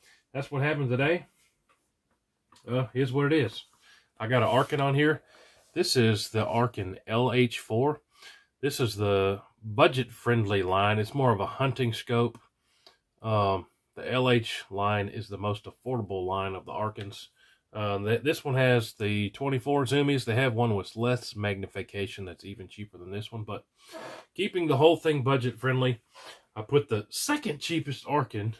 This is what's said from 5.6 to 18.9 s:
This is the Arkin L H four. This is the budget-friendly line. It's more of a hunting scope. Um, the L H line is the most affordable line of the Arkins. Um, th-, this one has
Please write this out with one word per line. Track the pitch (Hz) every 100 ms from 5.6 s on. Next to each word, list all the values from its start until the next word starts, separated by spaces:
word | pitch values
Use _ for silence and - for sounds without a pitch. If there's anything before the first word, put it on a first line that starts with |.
| _ 160
This | 180 131
is | 113 107 -
the | 110
Arkin | 95 117 120 - 92 95 -
L | 113 123
H | 123 123 -
four. | - 113 139 147 _ _ - - _ _
This | 143 143
is | 120 101
the | 101 98 98 101 - _
budget-friendly | 110 107 165 127 117 - 120 117 101 101
line. | 90 95 104 107
It's | 104
more | 143 131
of | 101
a | 92
hunting | - 135 127 120
scope. | 110 - 117 117 - _ _ _ _ _ _ _ _
Um, | 113 107 98 95 - _ _ -
the | 90
L | 123 127
H | 120 113 - -
line | 98 101 104 101
is | 110 107
the | 95
most | 104 101 -
affordable | - 123 127 101 95 92
line | 95 95
of | 92 82
the |
Arkins. | - 107 107 101 - - _ _ _ _
Um, | 107 104 101
th-, | 101 117
this | 139 165
one | 147 131
has | 127 123 113